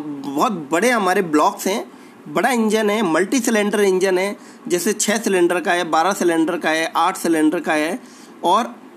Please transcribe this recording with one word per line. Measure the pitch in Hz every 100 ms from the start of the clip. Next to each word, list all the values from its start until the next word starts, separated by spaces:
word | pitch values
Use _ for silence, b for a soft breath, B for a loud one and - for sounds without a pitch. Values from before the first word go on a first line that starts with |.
बहुत | 151 143 139 139 233
बड़े | 185 135 160 233
हमारे | 240 185 185
blocks | 175 151 175 208 -
हैं, | 214 370 B B B -
बड़ा | 151 220
इंजन | 247 220 214 214
है, | 208
मल्टी | 196 160 202 269
सिलेंडर | 240 220 208 208
इंजन | 202 185 190 180
है, | 196 214 B B -
जैसे | 180 214
छः | 208 - 214
cylinder | 220 185 175 175
का | 160
है, | 175
बारह | 170 160 170
cylinder | 196 180 165 160 170
का | 165
है, | 160 160 156
आठ | 170 185
cylinder | 175 160 156 175
का | 160
है | 156 156 220 B B B B
और | - 202 233 - -